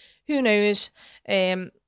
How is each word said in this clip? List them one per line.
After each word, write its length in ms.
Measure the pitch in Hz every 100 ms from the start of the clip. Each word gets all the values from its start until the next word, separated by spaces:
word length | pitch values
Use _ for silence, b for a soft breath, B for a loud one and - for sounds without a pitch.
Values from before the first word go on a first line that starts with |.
| B B -
who 160 | 285
knows, 480 | 247 208 208 202 - B B B -
um, 420 | 196 185 185 185 -